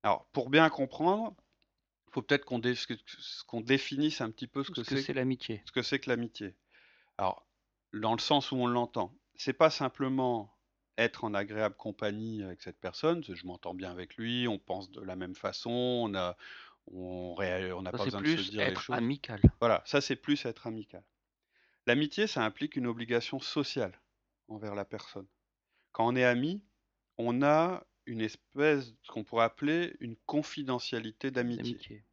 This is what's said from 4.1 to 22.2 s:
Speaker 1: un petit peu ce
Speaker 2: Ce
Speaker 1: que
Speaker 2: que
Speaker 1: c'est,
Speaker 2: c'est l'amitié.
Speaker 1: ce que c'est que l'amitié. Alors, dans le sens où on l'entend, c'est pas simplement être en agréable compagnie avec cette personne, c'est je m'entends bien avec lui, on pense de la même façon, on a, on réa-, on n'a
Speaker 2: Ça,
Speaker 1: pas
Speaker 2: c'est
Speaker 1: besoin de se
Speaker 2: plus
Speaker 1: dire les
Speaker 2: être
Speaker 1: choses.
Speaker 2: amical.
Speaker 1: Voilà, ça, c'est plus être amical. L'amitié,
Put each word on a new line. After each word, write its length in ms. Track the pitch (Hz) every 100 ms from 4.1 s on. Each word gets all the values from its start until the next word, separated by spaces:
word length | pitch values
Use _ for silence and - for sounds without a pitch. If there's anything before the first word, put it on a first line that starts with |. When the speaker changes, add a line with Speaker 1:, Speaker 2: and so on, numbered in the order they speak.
| 151
Speaker 1:
un 100 | 117
petit 160 | - 127
peu 160 | 139
ce 40 | 139
Speaker 2:
Ce 120 | 131
Speaker 1:
que 0 |
Speaker 2:
que 160 | 113 135
Speaker 1:
c'est, 60 |
Speaker 2:
c'est 100 | 135
l'amitié. 480 | 139 127 123 - 107 -
Speaker 1:
ce 60 |
que 100 | -
c'est 160 | 120 135
que 80 | 131
l'amitié. 440 | 120 120 - 101 - _ - - _ _ -
Alors, 280 | 95 - _ _ _ _ _
dans 200 | 107 110
le 60 | 113
sens 320 | - 147 -
où 40 | 131
on 100 | 120
l'entend, 480 | 120 120 120 90 - _ -
c'est 160 | -
pas 180 | - 160
simplement 840 | - 131 - 131 131 127 117 104 _ _ _ _ -
être 260 | 117 -
en 100 | 113
agréable 420 | 101 101 107 107 -
compagnie 680 | 110 98 107 104 113 110
avec 200 | 95 90
cette 160 | - -
personne, 420 | 92 - 156 170
c'est 120 | 123 87
je 100 | 90
m'entends 280 | 87 87
bien 160 | 90 92
avec 260 | 87 90 -
lui, 320 | 113 123 123
on 100 | 98
pense 320 | - 92 95
de 100 | -
la 120 | 95
même 200 | 92 92
façon, 360 | 92 98 - 117
on 440 | 120 123 123 113
a, 220 | 95 90 87 - - - _ -
on 440 | 92 90 90 90
réa-, 380 | 87 95 92 92
on 80 | 90
n'a 80 | 92
Speaker 2:
Ça, 80 | 123
Speaker 1:
pas 60 |
Speaker 2:
c'est 0 | -
Speaker 1:
besoin 160 | 101
de 40 | 147
se 60 |
Speaker 2:
plus 160 | 165 -
Speaker 1:
dire 100 | 107
les 80 | 139
Speaker 2:
être 80 | -
Speaker 1:
choses. 160 | - 147
Speaker 2:
amical. 440 | 117 143 - 107 - -
Speaker 1:
Voilà, 220 | 117 98 -
ça, 140 | 143
c'est 160 | - 131
plus 280 | - 147 120
être 200 | - 120
amical. 380 | 110 104 90 _ _ _ _ _ _ _ _ -
L'amitié, 400 | 123 151 -